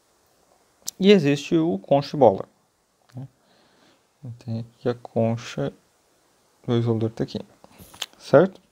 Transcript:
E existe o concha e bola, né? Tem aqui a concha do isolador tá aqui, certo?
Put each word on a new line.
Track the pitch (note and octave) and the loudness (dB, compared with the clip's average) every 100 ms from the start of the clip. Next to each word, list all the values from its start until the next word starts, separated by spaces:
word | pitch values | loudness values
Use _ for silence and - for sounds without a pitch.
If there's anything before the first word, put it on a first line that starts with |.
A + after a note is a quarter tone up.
| _ _ _ _ _ _ _ _ - - | _ _ _ _ _ _ _ _ -18 -2
E | F#3+ | 4
existe | G3+ C#3+ D#3+ - E3 | 4 4 -2 -2 -2
o | D#3+ F#3+ | -2 -4
concha | - C#3 C#3 D3+ | -2 -2 -2 4
e | |
bola, | A#2+ F#2+ - _ _ _ _ _ _ | 4 4 -8 _ _ _ _ _ _
né? | B2 C3+ _ _ _ _ _ _ _ _ _ C3 A#2 | -20 -20 _ _ _ _ _ _ _ _ _ -20 -18
Tem | - A2+ | -12 -12
aqui | A2+ _ B2+ | -12 _ -8
a | A#2+ | -8
concha | - A#2+ A2+ A#2 - - C#3 - _ _ _ _ _ _ _ _ - | -8 -4 -2 -2 -8 -8 -8 -10 _ _ _ _ _ _ _ _ -4
do | A#2+ | -2
isolador | A#2 A2+ A2+ | -2 -2 -4
tá | - | -6
aqui, | C3+ - - _ _ - - - - _ | -10 -10 -16 _ _ -20 -20 -16 -16 _
certo? | - C#3+ F#3+ - _ | 2 4 4 -2 _